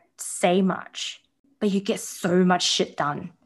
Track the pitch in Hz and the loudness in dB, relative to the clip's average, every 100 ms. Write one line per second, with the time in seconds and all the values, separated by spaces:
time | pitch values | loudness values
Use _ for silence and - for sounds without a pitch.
0 | _ - - - 185 185 190 - - - | _ -16 -12 0 2 4 2 -2 -8 -12
1 | - - _ _ _ - 208 196 196 - | -12 -12 _ _ _ -4 -2 0 -2 -4
2 | - - 180 180 185 180 - - 180 - | -6 -6 2 4 4 4 2 0 -2 -2
3 | 147 147 185 - | -4 -4 -10 -16